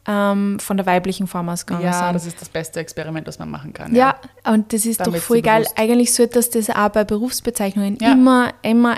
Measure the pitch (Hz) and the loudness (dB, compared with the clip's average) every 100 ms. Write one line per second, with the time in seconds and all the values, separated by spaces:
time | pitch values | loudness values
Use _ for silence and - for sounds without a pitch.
0 | - 202 202 202 202 202 - 196 185 180 | -4 0 0 0 0 -2 -2 -2 2 0
1 | 190 180 185 180 170 175 - 175 180 180 | 0 -4 -4 -4 -6 -6 -6 -4 -2 0
2 | 175 175 170 - - 160 160 170 160 - | 0 -2 -4 -14 -10 -10 -8 -10 -10 -10
3 | 156 160 156 - 156 151 156 - - 233 | -8 -8 -10 -12 -12 -12 -14 -12 0 2
4 | 269 - 269 _ - 220 214 226 226 220 | 2 0 -10 _ 0 0 0 -2 -2 -2
5 | 180 170 - 233 226 220 220 - 220 240 | -2 -4 2 2 4 2 2 -2 2 2
6 | 240 - 233 240 233 226 214 - 208 214 | 2 2 2 2 0 -2 -2 0 0 2
7 | 208 214 247 - 233 226 196 202 202 202 | 0 -2 -4 -4 -6 -4 -2 -2 -4 0
8 | 226 262 262 254 240 - 214 226 240 | 4 6 6 6 2 -2 0 2 2